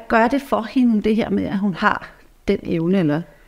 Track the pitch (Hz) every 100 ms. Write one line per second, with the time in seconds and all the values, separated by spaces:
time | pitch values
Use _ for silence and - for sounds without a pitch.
0 | - 226 226 277 277 208 233 269 247 208
1 | 214 220 - 202 190 202 202 160 208 -
2 | - - - - - 202 - 175 165 190
3 | 156 151 170 -